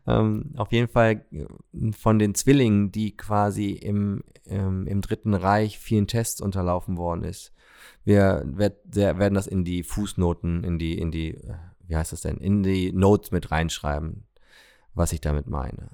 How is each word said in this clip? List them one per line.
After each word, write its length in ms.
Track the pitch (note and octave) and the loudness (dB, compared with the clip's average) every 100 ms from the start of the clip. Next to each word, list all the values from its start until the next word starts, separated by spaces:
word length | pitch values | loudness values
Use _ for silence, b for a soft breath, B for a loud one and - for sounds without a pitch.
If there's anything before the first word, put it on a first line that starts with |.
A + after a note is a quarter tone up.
| - | 0
Ähm, 480 | A#2 A2 G#2+ - - | 2 2 0 -6 -8
auf 160 | G#2+ | -2
jeden 160 | A#2 A#2+ | 0 2
Fall, 380 | B2+ A2+ G#2+ - | 4 4 2 -4
äh, 140 | D#2 B1+ - - - A2 | -12 -12 -14 -16 -4 -4
von 280 | G#2+ A2+ A2 | 0 4 4
den 160 | G#2 G2 | 4 2
Zwillingen, 560 | - C#3+ A#2 G2+ G2+ | 4 6 6 4 2
die 260 | G#2 G#2+ - | -2 -6 -6
quasi 540 | - G#2 G#2 G2+ G2+ | -4 0 0 0 -4
im, 520 | - - G#2 G2+ G2 - - - | -4 -4 -2 -2 -4 -10 -20 -8
ähm, 400 | G2 F#2+ F#2+ F#2+ | -4 -2 -4 -4
im 160 | G2 | -4
Dritten 320 | - G#2+ A2+ | -2 -4 0
Reich 460 | G2 F#2 G#2 G#2+ - | 0 2 2 0 -4
vielen 280 | - G#2+ G2 | -2 0 2
Tests 340 | A#2 A2+ - | 0 -4 -4
unterlaufen 560 | G#2 F#2+ F2+ F2 F#2+ F2+ | -6 -4 -2 -2 -4 -6
worden 260 | F2 E2+ | -4 -6
ist. 300 | E2+ F2+ - - B B B B | -8 -12 -16 -20 B B B B
Wir 400 | - G2+ F#2+ E2+ C2+ | 2 6 6 4 -2
werd-, 360 | D#2 G2+ - - | -2 -2 -2 -8
der-, 340 | G2 G2+ E2+ | 0 2 2
werden 140 | G2+ | 2
das 140 | G2 - | 0 -2
in 180 | F#2+ F2 | -2 -2
die 180 | F2+ | -2
Fußnoten, 800 | E2+ - G2+ - F2 E2+ E2+ E2+ | -4 -4 -4 0 0 0 -2 -2
in 160 | F2 E2 | -2 -2
die, 180 | E2 E2+ | -2 -4
in 140 | E2 | -4
die, 240 | D#2+ D#2+ - | -4 -6 -8
äh, 200 | - E2+ F2 - F2 | -12 -14 -16 -18 -6
wie 80 | D#2+ | -4
heißt 160 | D#2+ | -4
das 100 | - | -6
denn, 160 | D#2+ D2+ | -6 -4
in 260 | F#2+ G2+ | 0 2
die 300 | F#2+ F#2+ F2+ | 2 0 0
Notes 380 | F2 G2 G#2 - | 4 6 6 4
mit 200 | F2+ - | -4 -2
reinschreiben, 720 | D#2+ E2 - D2+ D2 D#2 - - _ b b b b b | -2 -2 -4 -4 -4 -6 -10 -16 _ b b b b b
was 180 | - E2+ | -2 -2
ich 100 | D#2+ | -2
damit 260 | D#2 D2 C#2+ | -2 -2 -2
meine. 440 | C#2+ C2+ - - | -6 -8 -10 -14